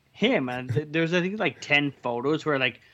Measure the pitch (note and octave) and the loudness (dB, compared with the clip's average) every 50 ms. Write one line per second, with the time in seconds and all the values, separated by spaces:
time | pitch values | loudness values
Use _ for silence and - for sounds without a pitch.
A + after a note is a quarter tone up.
0 | _ _ _ - G3 A#3 C4 F#3+ C3 B2+ B2 B2 B2+ B2+ A#2 D3 D#3 D3+ D3 D#3+ | _ _ _ 0 0 2 2 2 0 -2 -4 -6 -4 -4 -2 -2 -2 -2 0 0
1 | E3 D#3+ E3+ F3+ E3+ F#3 G3 G#3+ G3+ D#3+ A#2+ - - - D3 C#3+ D3 C#3+ C3+ - | 0 2 2 2 0 0 -2 -2 -2 -2 -2 -4 -2 0 2 2 2 2 -2 -4
2 | - B2+ A#2+ A#2+ A#2+ C#3 D#3 D3+ - D#3 D3 C3+ C3 B2+ A2+ - _ - | -4 -4 -2 -2 0 0 0 0 0 0 0 0 0 -2 -2 -6 _ -20